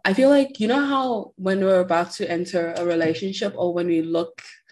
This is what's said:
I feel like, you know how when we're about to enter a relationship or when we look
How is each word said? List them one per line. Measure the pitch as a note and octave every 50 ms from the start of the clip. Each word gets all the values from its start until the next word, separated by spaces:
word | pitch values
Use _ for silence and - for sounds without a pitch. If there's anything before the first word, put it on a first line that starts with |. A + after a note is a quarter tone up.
| -
I | G3 G3
feel | B3+ C4 C#4
like, | C#4+ C#4 C4+ C#4 - -
you | G#3+
know | A3 B3 C#4+ C#4+
how | C#4 C#4 C4+ C4 B3+ A#3 G#3 - - _
when | - F#3 F#3+ F#3+ G3 F#3+
we're | F#3+ F#3+ F3+
about | F3+ F#3 E3+ E3+ F3 F3 -
to | - G3 E3+
enter | F3 E3+ F3+ F#3 - F3 E3+ E3 E3+
a | E3+ F3
relationship | F3 E3+ E3 E3 D#3+ D#3+ D#3+ G3 F#3+ G3 - A3 G3 G3
or | - F3+ F3 E3+
when | F3 F3
we | F3 E3 E3 D#3+
look | E3 E3 E3+ E3+ E3 - - - - - - _ _